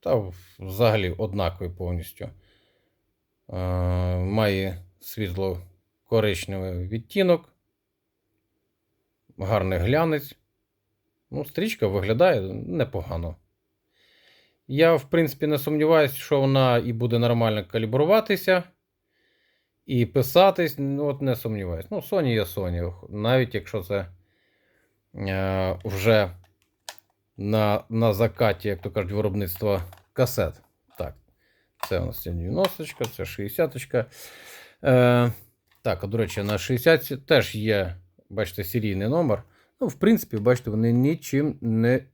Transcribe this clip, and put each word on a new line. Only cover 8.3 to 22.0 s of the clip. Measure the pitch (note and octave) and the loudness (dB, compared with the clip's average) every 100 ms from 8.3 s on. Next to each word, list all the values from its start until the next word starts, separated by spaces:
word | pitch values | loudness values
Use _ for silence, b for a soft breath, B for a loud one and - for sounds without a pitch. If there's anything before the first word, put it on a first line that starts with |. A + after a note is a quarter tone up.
| _ _ _ _ _ _ _ _ _ _ - | _ _ _ _ _ _ _ _ _ _ -10
Гарний | F#2+ G#2+ F#2 F#2 | -2 0 2 0
глянець. | F#2 C#3+ E3 D#3 - - _ _ _ _ _ _ _ _ _ | 2 2 2 -2 -6 -20 _ _ _ _ _ _ _ _ _
Ну, | C3+ | -10
стрічка | C#3+ - G#3+ A3+ G#2 | -8 -4 -4 -2 0
виглядає | G2 F#2+ A2+ F3+ C#3 F#2+ | 0 0 2 4 2 -2
непогано. | G2+ - F3 B2+ - - E2+ E2 E2 _ _ _ _ _ b b b b b b b _ | -8 -8 -4 -4 -4 -6 -6 -6 -10 _ _ _ _ _ b b b b b b b _
Я, | C3+ E3 | 4 6
в | D#3+ C3 | 4 2
принципі, | E3+ D#3+ - D3+ | 2 2 0 -2
не | D3 | -2
сумніваюся, | C#3 D3+ D#3 D#3+ C#3+ | 0 0 4 6 4
що | C#3 - C#3+ | 0 0 2
вона | C3+ C3+ C3 A#2+ | 4 4 4 4
і | A#2 | 0
буде | A2+ A#2+ A#2 | -2 0 2
нормально | A#2+ A#2 A2+ G#2+ | 2 2 2 0
калібруватися, | G2 A2+ A2 B2 D3+ G#3+ G#3+ F#3+ F#3+ F#3 F3 _ _ _ _ _ _ _ _ _ _ _ - | -2 -4 -2 0 4 4 2 -2 2 0 0 _ _ _ _ _ _ _ _ _ _ _ -4
і | B2+ A#2 | 0 2
писатись, | C#3 B2+ F3 G3 F#3 E3 - | 2 2 6 6 4 -2 -2
ну, | C#3 C#3 D3 | -4 -2 -2
от | C#3 | -2
не | C#3 A#2+ | -2 -2
сумніваюсь. | B2+ G#2+ F#2 E2+ E2 | -4 -6 -6 -8 -6
Ну, | |
Sony | - | -10